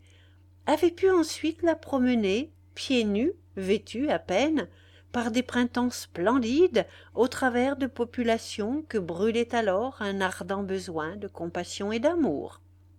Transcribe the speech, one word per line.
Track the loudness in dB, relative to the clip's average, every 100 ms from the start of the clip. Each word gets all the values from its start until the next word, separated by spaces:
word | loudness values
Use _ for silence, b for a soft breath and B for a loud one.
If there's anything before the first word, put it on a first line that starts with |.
| b b b b _ _ -2
avait | 2 2
pu | 2 4
ensuite | 4 2 -2 -4 0
la | 0 0
promener, | -2 0 2 2 2 0 -2 -12 _
pieds | -12 0 2
nus, | 2 2 0 -4 _ -8
vêtue | -2 -2 -2 -4 0
à | -2
peine, | 0 2 2 0 -2 b b b b
par | -4 0
des | -2
printemps | 0 0 0 0 -2
splendides, | -4 -10 -2 2 2 2 4 4 4 0 B B
au | 0 0
travers | 2 0 2 0 0
de | -4
populations | -4 -6 -2 0 0 -4 -6 -4 -4
que | -4 -4
brûlait | -4 0 0 0 0
alors | 0 2 0 -2 -4
un | -4 0
ardent | -2 -2 -6 -4
besoin | -4 -6 -4 -6 -6 -8
de | -12
compassion | -8 -6 -6 -8 -6 -4
et | 0
d'amour. | 0 2 0 0 -6 -14 _ _ _